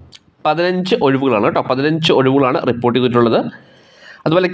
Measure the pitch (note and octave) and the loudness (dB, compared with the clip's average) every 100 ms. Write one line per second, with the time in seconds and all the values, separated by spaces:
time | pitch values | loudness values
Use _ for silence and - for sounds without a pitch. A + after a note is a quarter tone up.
0 | - - _ _ D#3 D#3 F3 F#3 F3+ A3 | -20 -20 _ _ -4 0 0 -2 -2 0
1 | C#3 C3+ C3+ A2 B2 D#3+ - C3 D3 D#3+ | 2 0 0 0 0 -2 -2 -2 -2 -2
2 | D#3+ B2 C3 C3+ C3 D3+ B2+ A#2 A#2+ B2 | 0 2 2 2 0 0 -2 -2 0 0
3 | B2 A#2+ A2+ D#3 - - - - _ _ | 0 2 2 0 -2 -10 -20 -20 _ _
4 | - - - E3+ F3+ | -20 -8 -2 0 0